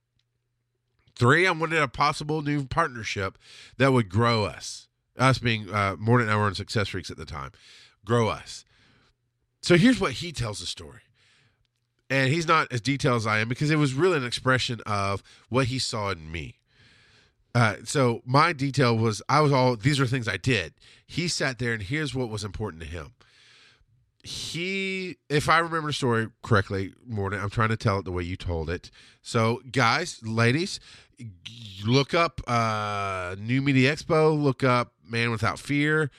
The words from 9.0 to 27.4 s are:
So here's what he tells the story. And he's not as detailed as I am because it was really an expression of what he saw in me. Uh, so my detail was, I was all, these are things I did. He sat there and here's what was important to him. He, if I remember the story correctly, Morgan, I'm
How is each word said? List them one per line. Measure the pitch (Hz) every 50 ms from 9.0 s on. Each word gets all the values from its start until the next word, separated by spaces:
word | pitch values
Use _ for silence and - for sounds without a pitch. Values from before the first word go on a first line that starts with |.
| _ _ _ _ _ _ _ _ _ _ _ _
So | - - 180
here's | 170 185 254 254 190
what | 196 151 120
he | - 156 175
tells | 156 - 120 110 104 -
the | 90
story. | - - - 85 73 - - - _ _ _ _ _ _ _ _ _ _ _ _ _ _ _ _ _ _ _ _ -
And | 131 135 135 131
he's | 147 170 160
not | 165 170 156 147 -
as | 127 120
detailed | - 131 143 131 - 135 123
as | 117 107
I | 110 107 107
am | 110 117
because | 123 - 151 147
it | 156
was | 151 151 139 131
really | 135 170 190 180
an | 147 127
expression | 120 - - - 131 131 123 - - 120 107 -
of | - 104 101 98 98 101 95 - - - - _ _
what | 110 127 135
he | 117 131
saw | - - - - 110 101 98
in | 95 82 78 78
me. | 82 85 73 120 - _ _ _ _ _ _ _ _ _ _ _ _ _ _ _ _ _ _ _ -
Uh, | 123 117 107 95 - -
so | - - 147 131 120 117 101 -
my | 120 127 143 156 170 175
detail | 131 139 143 127 - 131 120 117
was, | 110 113 117 104 98 -
I | - 127 151
was | 156 143
all, | 143 131 127 127 123
these | 104 98 147 151 135
are | 139
things | 113 127 131 113
I | 107 95
did. | 92 - - 127 101 85 76 - _ _ - - _ _
He | - - 147 175
sat | 165 - - 170 139 123 107
there | 127 120 113
and | 110 98
here's | 87 135 156 156 139 120
what | 131 127 110
was | 107 104 101
important | 101 92 - 110 101 80 80
to | 82
him. | 76 82 85 73 64 - _ _ _ _ _ _ _ - _ - _ _ _ _ _ _ _ _ _ _ _ -
He, | - - - - - - 160 175 190 196 196 190 190 190 190 185 180 - - _ -
if | 143 151 -
I | - 160 165
remember | 170 165 160 160 151
the | 151 139
story | - 143 123 117 113 113 110 - _ -
correctly, | - 120 98 95 - 104 95 98 90 - _ _
Morgan, | 123 117 104 98 95 101
I'm | 98